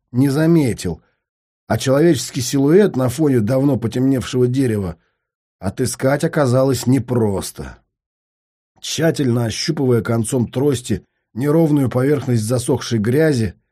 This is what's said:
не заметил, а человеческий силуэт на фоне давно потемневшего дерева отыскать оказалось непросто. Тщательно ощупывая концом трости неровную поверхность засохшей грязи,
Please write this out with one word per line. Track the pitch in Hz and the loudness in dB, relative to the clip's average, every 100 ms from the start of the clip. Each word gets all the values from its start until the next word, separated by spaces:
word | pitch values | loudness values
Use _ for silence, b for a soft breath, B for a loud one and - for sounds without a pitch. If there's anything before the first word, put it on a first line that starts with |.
| _ | _
не | 120 139 | 0 0
заметил, | 135 160 165 131 85 90 80 _ _ _ _ _ _ - | 2 2 2 2 -2 -6 -8 _ _ _ _ _ _ -6
а | 117 | -4
человеческий | 135 139 170 131 - 135 | 0 4 4 2 -2 -6
силуэт | 117 139 139 180 202 127 | -2 0 4 4 4 2
на | 127 | -2
фоне | 156 151 123 | 0 2 2
давно | 104 131 143 127 | 2 0 0 0
потемневшего | 113 127 131 131 - 127 123 | -2 0 0 0 -2 0 0
дерева | 131 127 104 92 - _ _ _ _ _ _ | 0 0 -2 -4 -10 _ _ _ _ _ _
отыскать | 92 - 123 - 131 143 | -10 -4 -4 -2 -2 0
оказалось | 165 160 131 131 135 123 123 | -2 0 2 2 2 0 0
непросто. | 135 - 123 107 95 76 - 69 - _ _ _ _ _ _ _ _ _ _ | 0 0 -2 0 -2 -6 -12 -16 -18 _ _ _ _ _ _ _ _ _ _
Тщательно | - - 160 143 131 120 | -10 -2 0 0 0 0
ощупывая | 113 - - 156 131 117 | -2 -4 -4 -2 2 2
концом | 110 117 110 131 113 | 2 -2 0 -2 -2
трости | 127 147 123 - 98 - _ _ | 0 0 0 -4 -6 -6 _ _
неровную | 110 147 160 160 147 127 | -4 0 2 4 2 2
поверхность | 123 135 143 127 117 | 0 0 0 0 -2
засохшей | 107 123 - 127 - 117 | 0 -2 -2 -4 -2 -2
грязи, | 104 139 160 127 107 - _ | 0 2 2 0 -2 -6 _